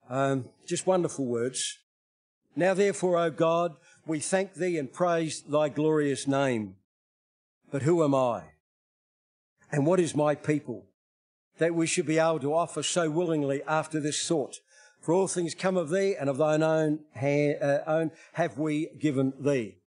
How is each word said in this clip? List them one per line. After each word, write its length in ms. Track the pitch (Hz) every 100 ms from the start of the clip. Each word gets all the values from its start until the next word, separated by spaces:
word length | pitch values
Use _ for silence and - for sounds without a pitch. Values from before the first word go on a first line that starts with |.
| -
Um, 400 | 127 139 135 120 _ -
just 220 | 170 -
wonderful 380 | 185 165 - 131
words. 520 | 117 120 135 - - _ _ _ _ _ _ _ -
"Now 180 | 175
therefore, 420 | 185 202 190 190 175
O 120 | 170
God, 460 | 135 165 170 175 147 _ _ -
we 120 | 156
thank 360 | - 190 196 151
thee 240 | 180 170
and 120 | 131
praise 500 | - 180 170 165 135
thy 260 | - 147 151
glorious 580 | 139 156 156 147 131 139
name. 500 | 139 139 120 104 95 _ _ _ _ _ _ _ _ _
But 140 | 143
who 200 | 135 175
am 120 | 151 135
I? 380 | 127 107 80 _ _ _ _ _ _ _ _ _ _ _ _
And 140 | 151 139
what 140 | 170
is 160 | 165 139
my 180 | 147
people, 540 | 147 - 151 - 110 95 _ _ _ _ _ _ _
that 160 | 160 165
we 100 | 165
should 220 | 175 151
be 100 | 160
able 220 | 160 160
to 160 | 135 160
offer 260 | 170 -
so 300 | 143 - 160
willingly 500 | 151 175 160 139 139
after 360 | 147 156 151 156
this 200 | 147 139
sort? 420 | - 165 120 - _ - - _
For 120 | -
all 140 | 170 190
things 260 | - 170
come 240 | - 185 190
of 140 | 156
thee, 240 | 180 196 196
and 140 | 139
of 80 | 135
thine 260 | 151 156
own 420 | 160 160 156 151 151 -
ha-, 440 | 139 143 147 151
uh, 220 | 143 143 -
own 260 | 160 165 - -
have 240 | - 170 127
we 300 | 156 151 160 127
given 340 | 151 135 135 135
thee." 380 | 139 139 104 -